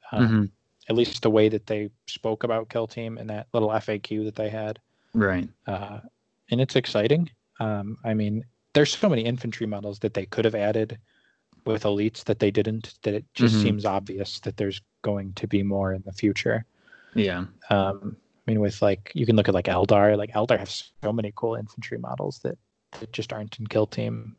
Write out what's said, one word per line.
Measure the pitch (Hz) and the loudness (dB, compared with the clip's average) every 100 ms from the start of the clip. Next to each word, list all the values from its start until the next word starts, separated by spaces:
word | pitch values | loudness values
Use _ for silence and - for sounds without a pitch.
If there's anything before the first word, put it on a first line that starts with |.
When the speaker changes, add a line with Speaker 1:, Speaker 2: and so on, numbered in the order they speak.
| - | -6
Speaker 1:
Um, | - 117 | 2 4
Speaker 2:
Mm-hmm. | 110 101 _ _ _ - | 4 2 _ _ _ -2
Speaker 1:
at | 113 | 0
least | 117 - | 0 2
the | 113 | 4
way | 110 107 | 6 6
that | 107 - | 4 -4
they | 107 104 _ - | -4 -4 _ -16
spoke | - 117 110 | -8 -4 -4
about | 120 113 113 | -2 -2 -2
Kill | 120 113 | -6 -6
Team | - 113 113 | -8 -10 -10
and | 110 | -10
that | 107 - | -10 -2
little | 120 107 | 0 2
F | 110 - | 0 -2
A | 107 | -4
Q | - 107 107 | -4 -4 -4
that | 107 | -4
they | 107 | -6
had. | 110 107 107 _ _ _ | -4 -8 -8 _ _ _
Speaker 2:
Right. | 117 101 90 87 _ - | 2 2 2 -4 _ -8
Speaker 1:
Uh, | 98 101 104 240 _ _ _ _ | -8 -8 -14 -16 _ _ _ _
and | 120 | 0
it's | 131 135 | 2 2
exciting. | - 107 110 151 165 _ _ _ | 2 0 4 2 0 _ _ _
Um, | 110 104 101 113 | -4 -4 -6 -8
I | 117 | -2
mean, | 107 104 107 117 _ _ | 0 0 -2 -6 _ _
there's | 147 147 - | 2 2 2
so | 208 | 2
many | 127 | 2
infantry | 113 123 117 - 113 | 0 -4 -6 -6 -6
models | 104 104 101 | -4 -8 -4
that | 107 | -4
they | 101 95 | -4 -6
could | - | 0
have | 113 107 | 0 2
added | 101 110 110 110 _ _ _ _ _ _ - | 0 0 -2 -6 _ _ _ _ _ _ -4
with | 107 | 0
elites | 107 101 107 - - | 0 2 0 -2 -4
that | 107 | 2
they | 104 | 2
didn't, | 107 107 110 110 - | 2 0 -2 -8 -6
that | - | -4
it | 104 - | -4 -6
just | - 120 107 | 2 4 6
Speaker 2:
Mm-hmm. | |
Speaker 1:
seems | 110 104 101 | 4 2 0
obvious | 98 98 95 101 - | -2 -2 -8 -6 -6
that | - - | -8 -4
there's | 101 95 _ _ | -4 -4 _ _
going | 113 101 98 | -4 -2 -4
to | 98 107 | -8 -2
be | 101 | 0
more | 101 98 95 | 2 0 0
in | 95 98 | -2 -8
the | |
future. | 95 104 98 - 113 113 _ _ - _ | 0 0 2 0 -2 -4 _ _ -20 _
Speaker 2:
Yeah. | 117 101 87 95 - - | 0 0 0 -6 -12 0
Speaker 1:
Um, | 101 98 101 101 - _ _ - | 2 2 -2 -10 -12 _ _ 0
I | |
mean, | 110 | 2
with, | 101 - | 2 2
like, | 104 95 - | 2 2 -4
you | 160 117 | -2 4
can | 110 | 6
look | 101 | 6
at, | |
like, | 92 90 | 2 2
Eldar. | 90 98 104 104 104 | 0 4 6 6 4
Like, | 107 | 0
Eldar | 107 110 110 | -2 2 0
have | 98 | 0
so | - - _ 107 | -10 -12 _ -4
many | 113 107 107 | -2 -4 -4
cool | 117 113 | -4 -4
infantry | 110 - - 120 | -8 -12 -10 -8
models | 120 127 - - | -8 -6 -6 -6
that, | - - _ _ _ - | -8 -8 _ _ _ -18
that | 110 | -12
just | - 110 | -10 -8
aren't | 110 107 - | -8 -10 -10
in | 107 | -2
Kill | 110 107 | 0 0
Team. | - 113 113 113 | -2 -4 -6 -10